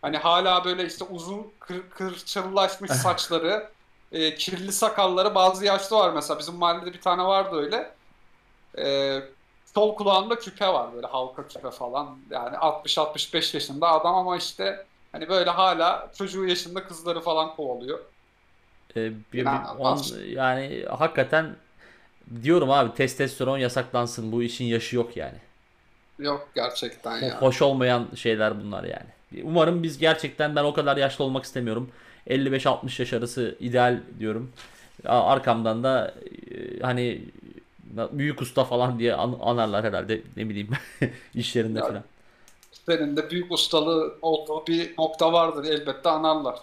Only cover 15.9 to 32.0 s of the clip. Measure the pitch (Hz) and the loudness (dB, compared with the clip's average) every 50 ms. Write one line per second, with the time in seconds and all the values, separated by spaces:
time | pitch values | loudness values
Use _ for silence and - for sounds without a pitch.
15.9 | 190 - - - - - 196 185 - 190 190 185 180 180 - 175 175 190 185 - | 2 0 -4 -12 -10 -8 -8 -6 -4 -4 0 0 0 -2 -2 -8 -8 -10 -10 -10
16.9 | 180 165 165 175 170 165 160 175 160 156 160 160 156 - 151 131 120 120 120 127 | -16 -10 -4 -4 -4 -2 0 0 2 2 0 0 -2 -8 -6 -6 -6 -8 -8 -10
17.9 | 151 - - - _ _ _ _ _ _ _ _ _ _ _ _ _ _ _ _ | -10 -10 -12 -16 _ _ _ _ _ _ _ _ _ _ _ _ _ _ _ _
18.9 | - 117 113 110 110 110 107 _ - 127 127 131 139 - - - - - 127 127 | -6 -4 -4 -4 -6 -10 -16 _ -4 -2 0 0 0 0 -2 -6 -8 -2 0 0
19.9 | 139 143 139 127 120 107 98 98 113 131 131 131 127 131 135 139 139 127 - - | 0 2 -2 -6 -8 -8 -10 -8 -4 0 2 2 2 0 -2 -6 -8 -8 -6 -6
20.9 | - 117 151 165 - - 131 131 151 156 160 156 - - _ _ _ _ - - | -2 0 0 0 2 2 0 2 2 0 0 0 -8 -16 _ _ _ _ -20 -20
21.9 | - - _ _ _ _ _ - 117 117 113 135 165 175 151 131 135 143 131 113 | -20 -20 _ _ _ _ _ -16 -14 -6 2 4 6 6 6 6 6 6 4 4
22.9 | - - 135 131 127 - 143 131 - - 135 123 135 139 131 123 123 135 120 - | 2 2 0 0 2 0 -2 -2 0 -2 0 0 0 0 0 0 0 -2 -4 0
23.9 | - 123 120 117 - - 113 110 110 120 120 117 120 - 127 120 117 117 110 - | 0 0 0 0 -4 -6 -6 -4 -2 -2 -2 -2 -2 -4 -2 0 0 0 -2 0
24.9 | - 123 113 113 - - 78 67 - - - - _ _ _ _ _ _ _ _ | 0 0 0 0 -2 -8 -8 -8 -10 -14 -20 -20 _ _ _ _ _ _ _ _
25.9 | _ _ _ _ _ - 139 143 143 139 143 - _ - 120 120 - - - 120 | _ _ _ _ _ -6 -4 -4 -4 -4 -6 -6 _ -2 -2 -2 -2 -4 -8 -8
26.9 | - - - 113 113 113 123 131 117 113 131 131 127 - 147 139 139 131 127 123 | -10 -10 -10 -8 -6 -4 -4 -4 -2 2 2 2 4 6 4 4 4 4 4 4
27.9 | 123 120 120 95 - - - 120 113 107 107 107 104 104 104 104 101 95 90 85 | 4 2 2 -2 -8 -4 0 0 2 4 2 0 0 -2 -8 -8 -8 -8 -8 -8
28.9 | - - - - - _ _ _ - - - 151 160 175 160 165 175 175 165 165 | -8 -10 -12 -16 -20 _ _ _ -16 -12 -8 0 4 4 6 6 4 2 0 -2
29.9 | 147 135 147 160 160 160 - 143 131 - 151 151 151 147 147 147 143 151 147 143 | -2 2 4 4 4 4 0 -8 -4 -2 -2 0 2 2 2 2 2 2 2 2
30.9 | 139 139 139 135 131 - 143 135 131 135 131 - - 135 123 117 110 117 127 127 | 2 2 2 0 0 0 -2 0 0 -4 -6 -6 -6 -4 -2 -2 -2 -4 -4 -8
31.9 | - - | -12 -20